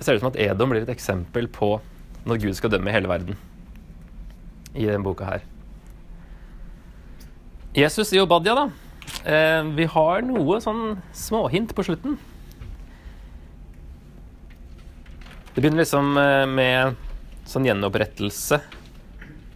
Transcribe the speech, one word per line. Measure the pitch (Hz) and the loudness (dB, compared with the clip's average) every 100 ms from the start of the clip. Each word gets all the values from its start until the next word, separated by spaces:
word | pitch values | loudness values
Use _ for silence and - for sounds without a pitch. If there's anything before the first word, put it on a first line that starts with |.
ser | - 113 | 2 2
det | |
ut | |
som | 123 | 2
at | - | 2
Edom | 104 98 131 | 2 4 4
blir | 113 117 | 2 0
et | 120 | -4
eksempel | - 95 85 120 117 | -2 -2 -2 -2 -4
på | - 104 107 - - - - | 0 2 2 -2 -16 -18 -10
når | - 117 104 | -2 0 0
Gud | 92 | 0
skal | 117 | 2
dømme | 98 95 110 | 2 2 2
hele | 95 | 2
verden | 90 90 98 - - - - - - - - - - - - - - | 0 -4 -8 -12 -20 -18 -18 -18 -18 -18 -16 -16 -16 -18 -18 -12 -2
i | 107 | 0
den | 104 | 0
boka | 98 95 95 | 0 -4 -4
her. | 92 - - - - - - - - - - - - - - - - - - - - - - - | -6 -8 -16 -18 -18 -18 -18 -18 -18 -16 -18 -18 -16 -16 -16 -18 -20 -18 -18 -18 -18 -18 -18 -2
Jesus | 143 143 - 208 | 4 4 4 2
i | 190 | 4
Obadja, | 185 170 175 | 6 6 6
da. | 254 294 - - - - - | 2 0 -4 -14 -16 -14 -8
Eh, | 160 151 156 160 156 | 2 4 6 4 2
vi | 151 165 | 0 2
har | 165 156 190 | 4 4 2
noe | 247 240 147 208 | 0 0 2 2
sånn | 226 220 220 202 - - | 0 -2 -4 -6 -10 -12
småhint | - 226 147 165 226 | -2 0 2 0 0
på | - | -2
slutten. | 185 165 240 294 - - - - - - - - - - - - - - - - - - - - - - - - - - - - - - - - - | -2 -2 -2 -4 -8 -18 -18 -16 -14 -14 -16 -18 -18 -18 -16 -18 -18 -18 -20 -18 -18 -18 -20 -20 -20 -20 -20 -20 -18 -18 -18 -18 -18 -18 -16 -18 -8
Det | - | 2
begynner | 147 156 | 4 6
liksom, | 156 143 143 143 | 4 4 4 6
eh, | 143 139 135 | 6 6 4
med | 131 127 127 131 120 - - - - - | 4 4 4 2 0 -8 -10 -12 -16 -6
sånn | 131 131 | 0 2
gjenopprettelse, | 98 101 110 107 - 101 - - 147 - - - - - - - - - | 4 2 2 0 0 -4 -2 0 0 0 -16 -18 -20 -20 -18 -18 -18 -18